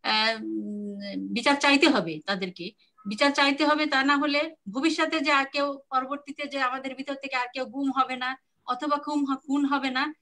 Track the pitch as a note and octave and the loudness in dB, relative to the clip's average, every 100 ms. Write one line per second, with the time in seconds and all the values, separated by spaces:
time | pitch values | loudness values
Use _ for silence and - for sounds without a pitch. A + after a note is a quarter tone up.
0 | G#3+ G#3+ A3 A3 A3 G#3+ G#3 G#3 G#3 G3+ | 0 2 2 0 -4 -6 -6 -8 -8 -10
1 | G3+ G3 G3 G3+ A#3+ C#4+ C#4+ C#4 D#4+ A#3+ | -10 -8 -4 0 4 4 6 6 6 4
2 | E3 D#3 - G3 F#3 - F3 - _ _ | 0 -6 -4 -4 -4 -8 -12 -12 _ _
3 | G3+ G#3+ C#4+ C#4+ C#4 C#4+ D4+ D4+ D4+ C4+ | -8 2 2 4 2 4 2 2 2 2
4 | C4+ C#4+ D4 C#4+ D#4+ - - A3 D#4+ D#4 | 4 2 2 0 -2 -6 -8 -2 0 2
5 | D#4+ D#4+ D4 C#4 C4+ C#4+ C#4+ C#4 - C4 | 0 0 2 2 2 -2 -2 -4 -2 -2
6 | C4 C#4+ C#4+ C#4+ D4 C4+ B3+ C4 C4 C4 | -2 -8 -10 -10 -8 -2 -2 -4 -8 -10
7 | C#4+ C4+ C#4 C4 B3 C4 B3+ B3+ C#4 C4 | -8 -8 -6 -4 -4 -6 -6 -2 -2 0
8 | C4 B3+ B3+ C4 _ _ - B3 D4+ C#4+ | 0 -2 -6 -8 _ _ -8 -4 0 -2
9 | C#4+ D4 C#4 C4 - C#4 C#4 C#4 C4 B3+ | 0 -2 0 -2 0 0 2 2 0 -2
10 | D4 D4+ | -4 -6